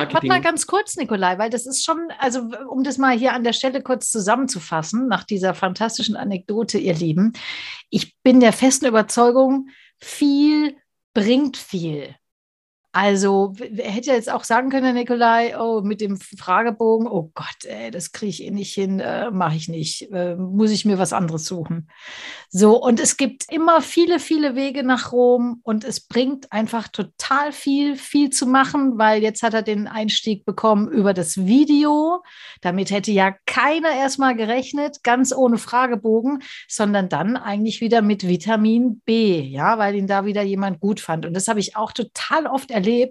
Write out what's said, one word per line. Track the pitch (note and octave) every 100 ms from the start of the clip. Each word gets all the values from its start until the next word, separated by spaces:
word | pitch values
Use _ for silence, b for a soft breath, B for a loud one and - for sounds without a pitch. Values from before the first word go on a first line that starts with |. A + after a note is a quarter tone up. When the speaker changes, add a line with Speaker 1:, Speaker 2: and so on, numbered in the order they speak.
| D4
Speaker 1:
Marketing. | D#4+ -
Speaker 2:
mal | F4+
ganz | E4+ D#4+ -
kurz, | F#4+ G#4 F4+
Nikolai, | B3+ G#3 F#3 F#3
weil | A3
das | A#3 B3
ist | C4
schon, | - D#4+ E4 -
also | C4+ B3 A#3 A#3 C4+
um | C4
das | C4+ B3+
mal | C4+ A#3+
hier | B3+
an | A#3+
der | A#3
Stelle | G#3+ C4 C4
kurz | - B3+ -
zusammenzufassen, | A3+ F#3+ A#3 C4+ F#3 D#3 E3 D#3 A3+ C4
nach | -
dieser | - G3+ F#3
fantastischen | E3+ F#3+ F3+ A3+ A3+ G#3+ G#3
Anekdote, | G#3 F#3+ - G#3+ A#3 G#3
ihr | F#3+
Lieben, | D#3+ E3 D#3+ A3 A#3 B B B B B
ich | G#3 - _
bin | C4 B3+
der | A#3
festen | - C4 B3+ C4+
Überzeugung, | A3 G#3+ - A#3+ B3 C4 C4+ C4+ B B B
viel | - - C#4+ C#4 D4 D4+ D4+ C#4+ _ _ _
bringt | A#3 G3+ B3+ C#4+ -
viel. | - F#3 E3 D3 - - _ _ _ _ _ _ _ F3+
Also, | G3+ G3 G3 G3 G3 G3
w-, | B3 G#3+
w-, |
hätte | - G3+ C4
ja |
jetzt | A#3+ A3+
auch | A#3+
sagen | - A#3 C4
können, | C4+
Herr | B3+
Nikolai, | A#3+ A#3+ A#3+ A#3 A#3 A#3 -
"Oh, | A3+ A3
mit | G3+ G#3
dem | G#3 G3
Fragebogen, | - G3 - F#3 A#3 A3 A3+ A3 A3+
oh | G3+ D#3+
Gott, | - C#3+ - -
ey, | G#3+ -
das | F3 -
kriege | - G#3
ich | -
eh | -
nicht | G3+ G3
hin, | - F#3+ F#3+
äh, | - - A3+
mache | F#3+ E3 D#3+
ich | D#3+
nicht, | E3 D#3 - -
äh, | F#3 F3 F3
muss | F#3 G3 G#3+
ich | G3+
mir | G#3 F#3+
was | F#3
anderes | - E3+ D#3+
suchen." | D#3+ F3+ D#3+ E3 D#3+ B B B B B B
So, | F#3 G#3 A#3
und | B3+ A#3
es | E4 -
gibt | C4+ - -
immer | D#4+ E4 E4
viele, | - - E4+ F4
viele | - D#4 D4
Wege | B3+ C#4 C4+
nach | B3+ B3+ -
Rom | B3 B3 B3 A#3+ A#3+
und | - G#3+
es | A3 - -
bringt | A#3+ C4 C#4 -
einfach | G#3 A3 A#3 G#3
total | - G3+ - - C4+ D4
viel, | D4 - C#4 C#4+ C4+
viel | - D4 C#4+
zu | - B3
machen, | C4 C4+ D4 C4+ A3+
weil | A3 G#3+
jetzt | G#3+ A3
hat | A#3
er | A3
den | A3 G#3 G#3+
Einstieg | A3+ G#3+ G3+ - G#3+
bekommen | - F#3+ A3 G#3 G#3+
über | C4+ G3
das | F#3 D#3+ - F#3
Video. | B3+ D4 D4 D4 D4+ D#4+ F4 B B B B
Damit | F3+ F#3 F#3
hätte | G3+ G3
ja | G3 F#3+ G3
keiner | - - C4 D#4+ D#4+
erstmal | C4+ C4+ C4+ C4+ A#3
gerechnet, | A3 B3 B3+ C#4+ D4 D4
ganz | - B3 C4
ohne | C4 B3+ A3+
Fragebogen, | - A#3+ B3+ A#3 A3 A3 A#3+ C#4+ B B B
sondern | - G#3 G3+ F#3
dann | D3 F#3 C4
eigentlich | G#3+ G#3 A3 G3+
wieder | A3+ A#3
mit | G#3 G#3 F3+
Vitamin | F3+ G3 A3 A3 A#3 B3+ -
B, | - A3+ G#3+ E3+
ja, | C3+ C3+ E3+ A3+
weil | G3+ G3+
ihn | G3
da | G3
wieder | G3+ G#3
jemand | G3+ G3 G3 E3
gut | G3 G#3+
fand. | - D#3+ E3
Und |
das | F3 F#3+
habe | G#3+
ich | F#3 G#3+
auch | G#3+
total | - G#3+ - - D#4 D4
oft | C4+ -
erlebt, | A3+ F#3+ A#3+ B3+